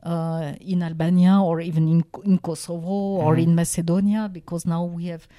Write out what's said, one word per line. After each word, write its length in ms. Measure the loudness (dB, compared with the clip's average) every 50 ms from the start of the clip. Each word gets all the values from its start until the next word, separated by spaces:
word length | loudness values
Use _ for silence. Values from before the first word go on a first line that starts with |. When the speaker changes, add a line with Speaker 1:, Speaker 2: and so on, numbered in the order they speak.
| -8
Speaker 1:
uh, 500 | -4 -4 -2 -2 -2 -4 -4 -4 -6 -8 -10
in 220 | -6 -4 -2 -2
Albania 580 | -2 -2 -2 0 2 4 4 6 6 6 6 6
or 220 | 4 2 0 -2
even 260 | -2 -2 0 2 2
in, 160 | 4 4 2 2 0 -6 -6 0
in 140 | 2 2 2
Kosovo 480 | 0 -4 -8 -8 -8 -10 -10 -8 -6 -4
or 440 | -4 -4 -4 -2 -2 0 2 2 2
Speaker 2:
Mm-hmm. 100 | 4 4
Speaker 1:
in 120 | 2 2
Macedonia, 760 | 2 2 0 -2 -2 -2 0 0 2 2 2 0 0 -2 -6 -8
because 320 | -12 -12 -10 -10 -6 -4
now 180 | -4 -4 -4 -4
we 220 | -6 -8 -8 -8
have 220 | -8 -10 -12 -14 _ _